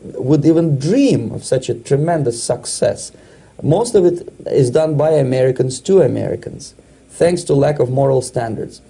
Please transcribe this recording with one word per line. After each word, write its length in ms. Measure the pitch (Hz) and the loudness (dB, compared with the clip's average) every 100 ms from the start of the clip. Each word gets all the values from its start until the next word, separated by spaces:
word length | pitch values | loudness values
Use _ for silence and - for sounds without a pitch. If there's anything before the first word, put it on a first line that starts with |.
| 98 - | -14 -6
would 300 | 127 156 156 | -2 2 2
even 340 | 165 170 135 | 2 2 0
dream 520 | 147 254 269 143 110 | 0 2 2 2 -2
of 120 | - | -8
such 260 | - 170 - | -4 -4 -2
a 60 | - | -6
tremendous 640 | - 139 160 165 120 117 | -2 0 0 0 -2 -2
success. 720 | - - - - 104 104 - - - - - - | -4 -6 -6 -2 -2 -2 -10 -18 -20 -20 -20 -6
Most 320 | - 175 240 | 0 0 2
of 120 | 202 175 | 4 4
it 220 | 175 - - - | 2 -6 -12 -2
is 240 | - 123 | 0 2
done 260 | 151 156 147 | 2 2 2
by 140 | 156 | 2
Americans 680 | 151 127 127 131 127 131 - | 2 2 2 2 0 -2 -4
to 200 | - 190 | 2 4
Americans, 720 | - 110 98 - - - - - - - - | 4 0 -4 -6 -8 -14 -18 -20 -20 -20 -10
thanks 340 | - 170 170 | 0 0 0
to 100 | - | 0
lack 260 | 139 139 147 | 2 2 0
of 100 | 123 | -2
moral 320 | 131 139 131 | 0 2 0
standards. 600 | - 131 117 104 - - - | -2 -4 -6 -6 -10 -14 -4